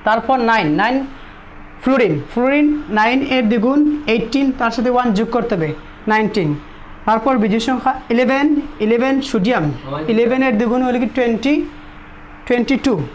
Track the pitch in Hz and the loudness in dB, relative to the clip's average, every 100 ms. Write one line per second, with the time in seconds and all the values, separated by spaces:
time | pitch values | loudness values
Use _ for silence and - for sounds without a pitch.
0 | - 226 226 262 233 226 165 151 214 262 | 2 0 2 0 2 2 2 2 2 0
1 | 269 - - - - - - - - 262 | -4 -12 -18 -18 -20 -20 -20 -6 0 4
2 | 214 151 127 - 247 285 294 294 294 214 | 4 2 -4 -2 2 4 2 0 -2 0
3 | 220 254 - 262 220 233 226 285 302 294 | 2 2 0 0 2 2 2 4 2 0
4 | - 226 226 269 277 254 233 226 247 247 | 0 0 0 0 0 0 -2 0 0 2
5 | 247 196 226 240 233 196 156 156 - - | 2 2 0 0 -2 -2 -2 -6 -12 -10
6 | - 214 214 - 160 147 - - - - | 0 0 2 0 0 -2 -8 -20 -18 -8
7 | - 220 220 254 214 220 226 254 262 262 | 0 0 2 2 2 0 0 -2 -2 -4
8 | - 233 247 269 294 294 - - 214 233 | -2 0 2 2 2 0 -2 -4 0 2
9 | 262 269 - 226 185 240 151 131 135 143 | 2 0 -2 -2 0 0 0 -4 -8 -8
10 | 156 220 233 262 262 214 233 247 254 247 | 0 2 2 2 2 2 0 0 0 0
11 | 240 - 240 226 262 302 - - - - | -2 0 0 0 0 0 -2 -8 -18 -18
12 | - - - - - 240 233 269 269 202 | -20 -20 -20 -20 -2 0 2 2 2 0
13 | 123 | -4